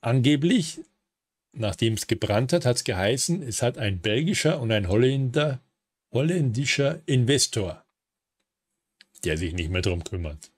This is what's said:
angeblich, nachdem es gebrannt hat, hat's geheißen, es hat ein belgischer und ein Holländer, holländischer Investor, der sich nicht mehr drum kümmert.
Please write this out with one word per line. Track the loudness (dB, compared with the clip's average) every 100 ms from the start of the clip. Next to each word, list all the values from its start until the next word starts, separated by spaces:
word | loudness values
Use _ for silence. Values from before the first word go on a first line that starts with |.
angeblich, | 2 2 4 4 4 2 0 -8 -18 _ _ _ _ _ _
nachdem | -6 -4 0 0
es | 0 -4
gebrannt | -2 0 0 2
hat, | 0 2
hat's | 0
geheißen, | -2 0 0 0 0 -4
es | -4 -2
hat | -2 0
ein | -4 -2
belgischer | 0 0 0 0 0 0
und | 0
ein | 0 2
Holländer, | 4 4 2 0 0 0 -4 _ _ _ _ _
holländischer | -2 0 0 0 0 -2 0 0 -2 0
Investor, | 0 4 2 2 -2 -4 -8 _ _ _ _ _ _ _ _ _ _ _ _ _ -8
der | -4 -2
sich | -2
nicht | -4 -2
mehr | 0
drum | 0 -2
kümmert. | -4 -8 -8 -10 -18